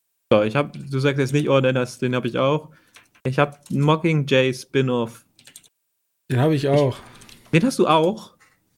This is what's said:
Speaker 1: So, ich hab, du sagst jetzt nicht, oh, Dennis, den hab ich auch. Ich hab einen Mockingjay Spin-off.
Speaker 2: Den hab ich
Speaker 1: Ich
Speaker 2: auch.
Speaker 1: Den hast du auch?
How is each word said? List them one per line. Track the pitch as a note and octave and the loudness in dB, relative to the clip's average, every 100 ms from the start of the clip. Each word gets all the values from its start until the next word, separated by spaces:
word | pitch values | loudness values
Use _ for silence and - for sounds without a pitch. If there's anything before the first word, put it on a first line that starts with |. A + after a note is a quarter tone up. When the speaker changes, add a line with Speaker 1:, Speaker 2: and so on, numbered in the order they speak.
| _ _ _ | _ _ _
Speaker 1:
So, | G#2+ | 2
ich | G#2+ A#2+ | 2 -2
hab, | D3 | -4
du | - C#3 C3+ | -8 -8 -2
sagst | C#3+ C#3 | -2 0
jetzt | C3+ | -2
nicht, | C#3+ D3 | -2 0
oh, | C#3 | 2
Dennis, | C3 C3 B2 - | 2 -2 -4 -6
den | B2+ | -4
hab | B2+ | -4
ich | A#2 A#2+ | -4 -2
auch. | C3 D3+ D3+ _ _ - _ _ | -2 -2 -6 _ _ -20 _ _
Ich | C3 C3+ | -6 0
hab | D3 - - | -2 -2 -6
einen | C3+ | -2
Mockingjay | D3 D#3 E3 D#3 C3+ C3 C3 | 2 2 2 -2 2 2 2
Spin-off. | B2+ - C#3 C3 B2 A2+ - _ _ _ - _ _ _ _ _ _ _ | -2 -4 -2 -2 -2 -4 -10 _ _ _ -20 _ _ _ _ _ _ _
Speaker 2:
Den | B2+ | 0
hab | D3+ | 2
ich | D#3 | 0
Speaker 1:
Ich | C#3 | 2
Speaker 2:
auch. | C#3+ C#3 - - - - - _ | 2 2 -2 -14 -20 -20 -20 _
Speaker 1:
Den | D#3+ | 0
hast | A#3 - | 2 0
du | F3+ | 2
auch? | D#3+ E3 A3 - _ _ _ _ | 4 2 -2 -12 _ _ _ _